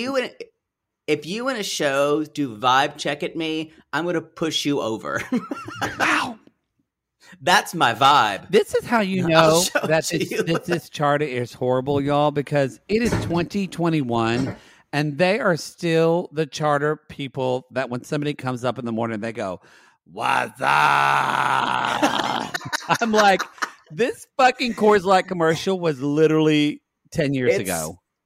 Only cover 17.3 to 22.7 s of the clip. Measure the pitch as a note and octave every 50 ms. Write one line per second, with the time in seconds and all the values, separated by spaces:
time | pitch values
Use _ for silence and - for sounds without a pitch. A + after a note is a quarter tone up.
17.3 | - C#3 C3 B2+ B2+ C3 - _ A2 B2+ C3 A#2 B2 B2+ - - D#3 D3+ C#3+ D3
18.3 | C#3+ - C3+ B2+ B2+ A#2 B2 B2 G#2+ A#2+ A#2+ A#2 A2+ A2 A#2 A2+ A2+ G#2 G#2+ A2+
19.3 | A2 A#2 G#2 F#2+ F2 - _ - - - _ _ _ _ _ _ E2 G#2 B2 C3
20.3 | B2+ B2+ B2 A2 A2+ B2 C3 C#3 C#3+ D3 D3 C#3+ C#3+ C#3+ C#3 C#3+ C#3 C#3+ C#3 C3+
21.3 | C3 C3 C3+ C3 C3+ C3 B2+ - B2+ B2 B2+ - - - D4+ - - - - -
22.3 | - - - - - - - -